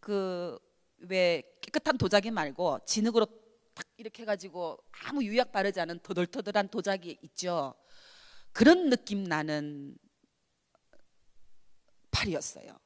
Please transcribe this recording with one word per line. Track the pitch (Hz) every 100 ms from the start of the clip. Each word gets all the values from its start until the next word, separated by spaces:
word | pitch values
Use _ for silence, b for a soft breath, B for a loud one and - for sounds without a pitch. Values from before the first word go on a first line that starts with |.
그 | - 202 190 180 175 127 _ _ _ _ 175
왜 | 185 180 165 - _
깨끗한 | - - 302 269
도자기 | 185 208 202
말고 | 220 151 135 175 139 -
진흙으로 | - 214 226 214 - _ _ _
탁 | - - _
이렇게 | 226 -
해가지고 | 220 202 185 175 170 - - -
아무 | - 285
유약 | 220 220 247
바르지 | 208 190 190
않은 | 165 170
터덜터덜한 | - 185 175 269 202 208 196
도자기 | 226 202 196 170 -
있죠. | 170 - 180 175 139 - B B B B B B B
그런 | - 233 359 330
느낌 | 247 - 202
나는 | 190 156 156 151 147 147 139 - _ _ _ _ _ _ _ _ _ - - _ _ - - - - - _ _ _
팔이었어요. | - 214 160 - - - -